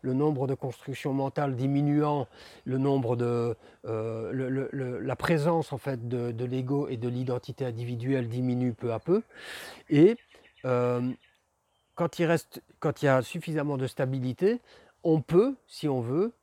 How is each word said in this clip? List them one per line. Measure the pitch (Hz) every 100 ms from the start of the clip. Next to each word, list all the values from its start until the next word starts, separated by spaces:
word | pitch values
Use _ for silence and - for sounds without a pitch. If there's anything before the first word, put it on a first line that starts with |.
le | 131
nombre | 131 151 143 127
de |
constructions | 135 135 - - 127 151
mentales | 135 135 - 143 123
diminuant, | 135 139 147 147 151 147 123 - - -
le | - 131
nombre | 139 139 117 120
de, | 120 120 117 113 - _ -
euh, | 110 113 113 104
le, | 131 127
le, | 131 135
le, | 139 127 123
la | 123 123
présence | - 165 147 170 151
en | 131
fait | - 131 117
de, | 123 120
de | 113
l'ego | 123 131 127 143 147
et | 123
de | 123
l'identité | 123 127 123 - 123
individuelle | 131 117 120 120 123 135 120
diminue | 120 127 123 127
peu | 110 123
à | 113
peu, | - 196 - - - - - - -
et, | 147 175 233 _ - - _
euh, | 131 123 123 123 123 - _ _ _ _ _ _ _ -
quand | 170 -
il | 165
reste, | 170 - - _ _
quand | 156 -
il | 147
y |
a | 131
suffisamment | 123 175 165 151 147 139
de | 131
stabilité, | - 131 135 127 123 190 240 _ - - _
on | 170 156
peut, | - 175 247 262 _
si | - 151
on | 131
veut | 117 143 220 -